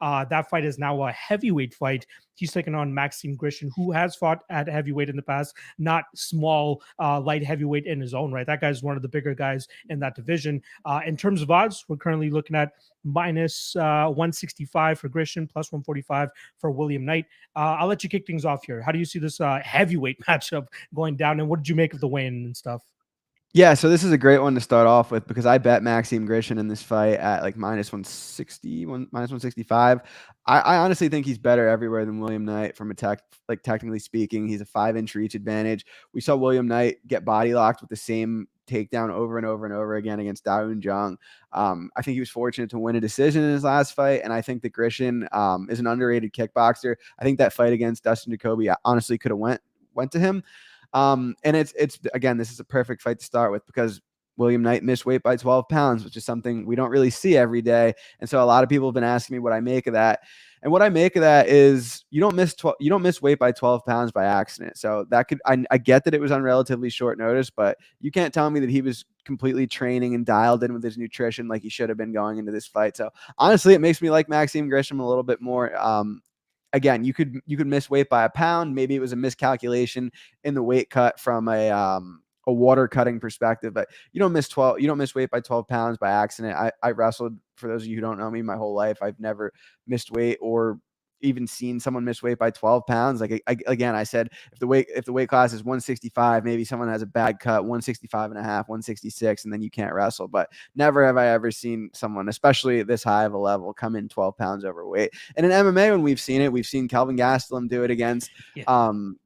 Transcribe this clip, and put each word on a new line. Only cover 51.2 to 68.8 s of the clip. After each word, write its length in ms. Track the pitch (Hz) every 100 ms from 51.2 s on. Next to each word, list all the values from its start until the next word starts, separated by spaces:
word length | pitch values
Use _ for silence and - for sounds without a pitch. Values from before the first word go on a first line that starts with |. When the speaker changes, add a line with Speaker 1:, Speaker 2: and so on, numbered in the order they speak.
| 123 -
Speaker 2:
and 140 | 151 156
it's, 160 | 151 -
it's, 200 | 147 - -
again, 240 | 127 127 120
this 160 | 117
is 80 | 120
a 40 |
perfect 360 | - 131 123 117
fight 180 | 120 117
to 60 |
start 260 | - 117 113
with 140 | 104
because 380 | - - 113 95 _ _ _ -
William 260 | 120 120
Knight 200 | 117 120
missed 240 | 113 123 127
weight 160 | 131
by 140 | - 127
twelve 300 | 127 131 -
pounds, 360 | 156 143 113
which 140 | 98 113
is 60 |
something 420 | - 117 120 117 98
we 100 | 120
don't 140 | 123
really 180 | 135 131
see 280 | - 190 147
every 260 | 117 120
day. 320 | 117 117 117 - - _
And 80 | 120
so 140 | 135
a 20 |
lot 180 | 120 120
of 60 | 131
people 200 | 139 131
have 60 |
been 80 | 123
asking 340 | 120 123 - 127
me 20 |
what 160 | 120
I 60 | 110
make 260 | 120 127 123
of 80 |
that. 260 | 110 113 - - - - _
And 80 | 147
what 120 | 185
I 80 | 208
make 260 | 165 180 175
of 60 |
that 260 | 156 147 -
is 560 | 143 139 135 120 - _
you 100 | 147
don't 140 | 202
miss 200 | 185 175
twelve, 220 | - 160 -
you 100 | 143
don't 120 | 190
miss 200 | 180 170
weight 160 | 139 143
by 140 | 123
twelve 320 | 120 123 120 -
pounds 260 | 120 117
by 120 | 104
accident. 520 | 98 101 104 - 82 -
So 300 | 107 107 98
that 200 | 120 123
could, 120 | 143
I, 200 | 131 127 123
I 80 | 127
get 260 | 117 127
that 100 | 165
it 60 | 147
was 100 | 143
on 120 | 139
relatively 480 | 131 127 131 120 123
short 280 | - 123 107
notice, 300 | 113 127 127
but 300 | - 101 - _ _
you 100 | 147
can't 220 | 180 160
tell 180 | 165 151
me 100 | 147
that 100 | 127
he 120 | 135